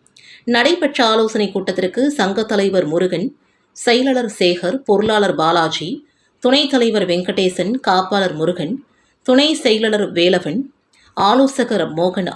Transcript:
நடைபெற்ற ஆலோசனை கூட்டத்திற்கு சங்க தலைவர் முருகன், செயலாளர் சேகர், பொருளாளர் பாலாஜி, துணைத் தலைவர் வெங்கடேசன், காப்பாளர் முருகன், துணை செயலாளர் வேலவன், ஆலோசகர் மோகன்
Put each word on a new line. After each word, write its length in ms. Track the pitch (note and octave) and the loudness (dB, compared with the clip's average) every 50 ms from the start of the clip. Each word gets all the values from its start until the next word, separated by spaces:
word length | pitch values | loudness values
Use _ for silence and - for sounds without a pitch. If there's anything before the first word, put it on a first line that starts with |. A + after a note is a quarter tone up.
| _ _ _ - - - - - _ | _ _ _ -20 -20 -20 -20 -10 _
நடைபெற்ற 540 | A#3+ A#3+ A#3 B3 D4+ F4 F4 D#4+ C#4 - - B3 | 0 2 2 4 2 2 2 0 0 0 2 2
ஆலோசனை 420 | A3 A3 A3+ A3 A3 - A3 G#3 F#3+ | 2 4 2 2 0 0 -2 -2 -2
கூட்டத்திற்கு 520 | - G3 F#3+ - F3+ F3+ F#3 F#3 - A#3 C4+ D4 | -2 -4 -4 -4 -2 -2 -2 -2 -2 0 0 0
சங்க 320 | C#4+ - G3 G3 G3 A3+ G#3+ | 0 0 -2 0 -2 -2 -4
தலைவர் 460 | A3 A3+ G3+ G3 G3 F#3+ F#3 E3+ D3+ D#3 | -2 0 0 0 0 0 0 0 0 0
முருகன், 340 | F3 F#3 F3+ F#3 D#3+ G3 D4 - _ _ _ _ _ _ _ _ | 0 0 -2 -2 -4 -4 -6 -8 _ _ _ _ _ _ _ _
செயலாளர் 540 | - - A#3+ A#3 B3 B3+ C#4 C4 B3 A#3 G#3 - - | -4 0 2 2 2 2 2 0 0 -2 -4 -2 0
சேகர், 360 | F#3+ F3+ F3 F3 - F3 A3+ C4+ - | 2 2 2 0 -2 -4 -4 -2 0
பொருளாளர் 520 | - G3+ G3 G#3 A3 G#3+ G#3 G3+ F#3 D#3+ | 0 0 2 2 2 2 2 2 0 0
பாலாஜி, 520 | D3+ D#3 D#3+ E3+ E3+ E3 D#3 - - D3+ F3 C4+ - - _ _ _ _ _ _ _ - | 0 2 2 2 2 0 0 -2 -6 -8 -8 -8 -10 -12 _ _ _ _ _ _ _ 0
துணைத் 280 | B3 C4+ D4 D4+ C4+ | 2 2 2 2 0
தலைவர் 340 | C4+ B3+ A#3 A3+ G#3+ G#3 F#3 | 0 2 2 2 2 0 0
வெங்கடேசன், 680 | F3+ E3+ F3+ F3+ G3+ F#3 G3 F#3+ F#3 F#3 - E3+ F#3+ B3 C4 | 0 -2 -2 -2 -2 -2 0 0 0 0 -2 -4 -4 -4 -2
காப்பாளர் 560 | - G#3 F#3 F#3 F#3 F#3 G#3 G3+ F#3+ F3+ D#3 | 0 0 2 2 0 0 0 0 0 -2 -2
முருகன், 380 | D3+ D#3+ E3+ F3+ F3+ D#3 D3+ A#3+ C#4+ - _ _ _ _ _ _ _ - | -2 -2 -2 -2 -2 -4 -6 -6 -8 -10 _ _ _ _ _ _ _ -2
துணை 220 | - B3+ C4 D4 D#4 D#4 | 2 2 4 4 2 0
செயலாளர் 520 | D4+ - B3 A3 G#3+ A3+ A3 G#3+ G#3 G3 - | 0 0 0 0 2 0 0 0 0 -2 -2
வேலவன், 480 | E3+ E3+ E3+ F3+ F#3+ F3+ F3+ D#3+ D#3+ A#3+ C#4 - _ _ _ _ _ _ _ _ _ | 0 0 2 2 2 2 0 -2 -4 -6 -6 -8 _ _ _ _ _ _ _ _ _
ஆலோசகர் 680 | - F#3+ G3+ A3+ C4 C#4 C4 - - A#3 A#3 A3+ F#3 D#3+ D3+ D3+ | 0 0 2 4 4 2 2 2 -2 -2 -2 -2 -2 -2 -2 -2
மோகன் 360 | D#3+ F3 F#3 F3+ G3+ F3+ - - | -2 -2 0 0 -2 -4 -6 -4